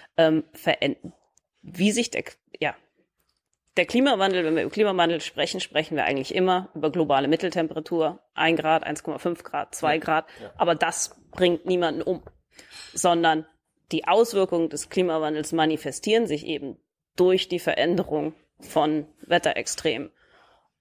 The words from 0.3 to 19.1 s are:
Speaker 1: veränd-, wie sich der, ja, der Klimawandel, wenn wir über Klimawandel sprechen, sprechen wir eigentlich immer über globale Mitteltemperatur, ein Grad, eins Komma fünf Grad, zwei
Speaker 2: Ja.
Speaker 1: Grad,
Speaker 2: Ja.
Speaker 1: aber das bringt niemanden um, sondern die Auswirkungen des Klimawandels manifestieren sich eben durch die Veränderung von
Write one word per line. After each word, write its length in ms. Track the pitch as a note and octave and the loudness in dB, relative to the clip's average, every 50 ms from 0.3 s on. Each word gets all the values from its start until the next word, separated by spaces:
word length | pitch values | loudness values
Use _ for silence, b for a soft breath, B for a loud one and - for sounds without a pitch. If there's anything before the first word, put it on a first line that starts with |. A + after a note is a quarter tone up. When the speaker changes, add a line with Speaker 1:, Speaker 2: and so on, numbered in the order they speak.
| D#3 D#3+ - _ - | 4 2 -2 _ -12
Speaker 1:
veränd-, 600 | - - E3+ D3 - - C#3 - - - - - _ _ _ _ _ _ _ _ _ | -6 -2 -2 -2 0 0 -4 -4 -4 -10 -20 -20 _ _ _ _ _ _ _ _ _
wie 300 | - - - E3+ F#3 G#3 | -20 -12 -4 0 0 0
sich 200 | G3+ A#3 A#3 - | 2 0 -2 -2
der, 120 | - - - - - _ _ _ - - | -4 -8 -8 -10 -14 _ _ _ -10 -6
ja, 160 | D#3 C#3+ - - _ _ _ _ _ _ _ _ _ _ _ _ _ _ _ _ _ _ - | -6 -6 -6 -8 _ _ _ _ _ _ _ _ _ _ _ _ _ _ _ _ _ _ -2
der 80 | - F3 | -2 0
Klimawandel, 580 | - - A#3+ C4+ C#4+ B3 F#3+ F#3+ G3 F#3+ F3+ E3 | 2 2 2 4 4 4 2 2 2 2 2 0
wenn 120 | D#3 D#3+ | 2 0
wir 80 | E3 - | 0 0
über 80 | - | -2
Klimawandel 500 | - G3+ G#3+ G#3 F#3+ F3+ E3+ E3 E3+ D#3 | 0 2 2 2 4 2 2 2 2 -2
sprechen, 380 | - - - - D3+ - - F#3 | -4 -8 -4 -4 -4 -2 -4 -6
sprechen 360 | - - - D3+ D#3 - E3 | -8 -4 -2 -2 -2 -2 -2
wir 80 | C#3+ G#2 | -2 0
eigentlich 300 | D2+ C#3 C3+ C3 - - | 0 0 -2 -4 -4 0
immer 360 | F#3 F#3 F#3 F#3 F3+ F#3 - - | 0 2 2 2 0 -2 -6 -8
über 180 | D#3 D3 D#3 | -4 -2 -2
globale 360 | C#3+ F3 D#3+ D3 C#3+ C3+ C#3 | 0 0 0 2 2 2 2
Mitteltemperatur, 920 | C3+ D#3+ - - F3 - F3+ D#3+ D3+ - D#3+ D#3 - F3 E3 D#3+ D3+ F3 - _ _ - | 2 0 0 0 -2 -2 -2 -2 -2 -4 -8 -8 -4 -2 0 0 0 -2 -6 _ _ -4
ein 220 | D3+ D#3 E3 E3 | 0 2 2 2
Grad, 280 | D#3 D#3 D#3 D#3+ D#3+ - | 2 2 2 2 2 0
eins 200 | - D3 - - | -2 -8 -8 -6
Komma 160 | - D3+ - | -8 -8 -4
fünf 240 | - F3 E3+ - - | -4 -4 -4 -6 -10
Grad, 320 | - - D3 - - - | -10 -8 -8 -8 -8 -8
zwei 200 | - - D3+ D3+ | -4 0 0 0
Speaker 2:
Ja. 60 | D#3+ | 0
Speaker 1:
Grad, 240 | D3+ - D#3+ D#3 - B B B | 0 0 0 -2 -2 B B B
Speaker 2:
Ja. 100 | A2 G2+ B | -18 -12 B
Speaker 1:
aber 160 | B - E3+ E3 | B 0 0 2
das 480 | D3 F3 D#3+ - - - - - _ _ - | 2 0 -2 -2 -4 -8 -8 -10 _ _ -10
bringt 380 | - - F#3 F3 F3 D#3 - | -2 2 2 2 2 0 -2
niemanden 340 | F#3 F#3 F3+ F3 D#3+ - - | -2 0 0 0 0 -2 -2
um, 220 | - - F3+ E3 - - _ _ _ _ B B B B B B B B B | -2 -4 -4 -4 -6 -16 _ _ _ _ B B B B B B B B B
sondern 520 | - - F3+ F3 E3+ E3+ E3 D#3+ D#3 D#3 _ _ _ _ _ _ _ _ - | 0 2 4 4 4 4 4 2 2 -2 _ _ _ _ _ _ _ _ -4
die 160 | E3 D#3+ - | -4 -4 0
Auswirkungen 640 | - F3+ G#3+ A#3 A3+ A3+ G3 F#3+ F#3 F3 E3+ E3 D3+ | 2 4 4 4 4 2 0 0 2 2 0 0 0
des 200 | - D3 - - | -2 -8 -10 -4
Klimawandels 640 | - F#3+ F3+ F3 D#3+ D#3+ D#3 D3+ D3+ D3+ D3+ - | 0 0 0 2 0 0 -2 -2 -2 -4 -4 -2
manifestieren 720 | E3+ E3 D#3 D#3+ D#3 D3+ - D3 C3 - - G#3 A3 A3+ A#3 | 0 2 2 2 2 -2 -4 -8 -8 -6 -2 2 2 2 2
sich 200 | F3 D3+ D3 - | 0 -4 -6 -6
eben 300 | - D#3 C#3 C#3 C3+ - _ _ _ _ _ _ _ - | -6 -8 -6 -6 -10 -12 _ _ _ _ _ _ _ 0
durch 320 | - F3+ F3+ F#3 F#3 - | 2 4 4 4 2 0
die 120 | - F3+ E3+ | -2 -4 -4
Veränderung 760 | - E3 - - C#3 E3 F3+ E3+ - - D3+ D3+ D3 D#3 D#3+ _ _ _ _ _ | -2 -2 0 0 2 2 2 0 -2 -2 -2 -4 -4 -4 -8 _ _ _ _ _
von 460 | - - - D#3+ D3+ D3+ D#3 D#3 D3 - | -12 -4 0 0 2 2 0 -2 -4 -8